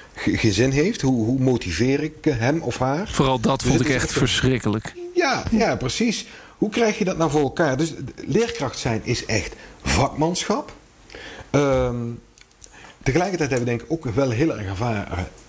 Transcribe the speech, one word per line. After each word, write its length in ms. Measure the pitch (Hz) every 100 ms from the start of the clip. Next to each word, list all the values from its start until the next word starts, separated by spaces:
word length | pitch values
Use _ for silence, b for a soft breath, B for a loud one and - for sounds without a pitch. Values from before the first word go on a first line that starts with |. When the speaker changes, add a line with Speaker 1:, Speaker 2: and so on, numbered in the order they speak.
| B
Speaker 1:
ge-, 220 | - - 95
geen 160 | 117
zin 180 | 95 127
heeft. 300 | 135 165 233
Hoe, 240 | 131 127
hoe 140 | 110 131
motiveer 600 | 131 123 - 80 123 135
ik 120 | 156 -
hem 360 | - 131 113 160
of 160 | 165 -
haar?" 300 | 127 143 214
Speaker 2:
Vooral 320 | - 139 131
dat 200 | 117 135
Speaker 1:
Dus 80 | 127
Speaker 2:
vond 100 | 123
Speaker 1:
het 100 | 123
Speaker 2:
ik 60 |
Speaker 1:
is 60 | 131
Speaker 2:
echt 80 | 120
Speaker 1:
echt 100 | -
een 60 | 139
Speaker 2:
verschrikkelijk. 680 | - 123 127 107 104 - - -
Speaker 1:
Ja, 280 | 359 294 233 -
ja, 260 | 226 220 180
precies. 500 | 127 - 233 - - B B B
Hoe 120 | 208
krijg 280 | 214 226 208
je 60 |
dat 120 | 185 180
nou 120 | 160
voor 100 | 147
elkaar? 360 | 139 - 165 131
Dus 160 | 160 - 127 - -
leerkracht 520 | 156 233 - 135 -
zijn 220 | 131 113
is 200 | - 120
echt 300 | - 110 - - B B
vakmanschap. 880 | - 71 139 - 156 180 - 220 - - - - - B B B B
Ehm, 460 | 139 143 131 127 120 120 117 - - - _ - B B B
tegelijkertijd 480 | - 131 185 180 147
hebben 180 | 131 120
we 80 | 120
denk 60 | -
ik 20 |
ook 220 | 160 131
wel 160 | 104 135
heel 260 | 113 160 110
erg 80 | 98
ervaren 600 | 95 120 107 95 87 90 -